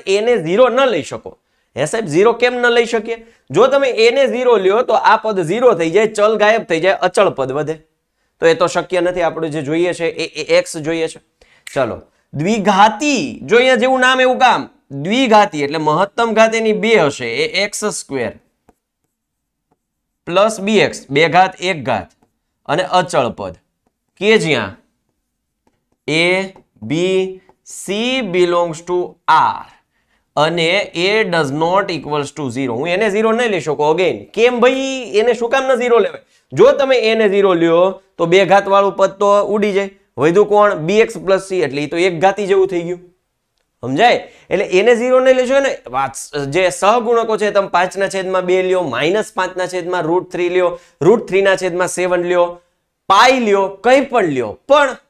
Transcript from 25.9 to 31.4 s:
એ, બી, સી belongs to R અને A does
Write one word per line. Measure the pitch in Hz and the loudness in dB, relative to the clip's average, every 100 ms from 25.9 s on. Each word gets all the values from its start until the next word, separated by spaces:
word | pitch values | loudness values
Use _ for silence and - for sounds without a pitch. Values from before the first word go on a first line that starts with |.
| _ - | _ -4
એ, | 156 175 185 190 - _ _ | 0 0 0 -4 -12 _ _
બી, | 110 156 185 185 185 185 _ _ | -6 -2 0 0 -2 -8 _ _
સી | - - - 202 247 262 | -20 -16 -8 -4 -2 -4
belongs | 208 180 175 175 175 160 - | -2 0 0 0 -2 -6 -6
to | 180 175 - - 160 120 | -6 -6 -8 0 2 2
R | - - _ _ _ _ _ _ - | -4 -14 _ _ _ _ _ _ -2
અને | 156 170 165 196 - 170 | -2 0 0 0 -2 -4
A | 185 220 | -2 0
does | 196 165 | 0 -2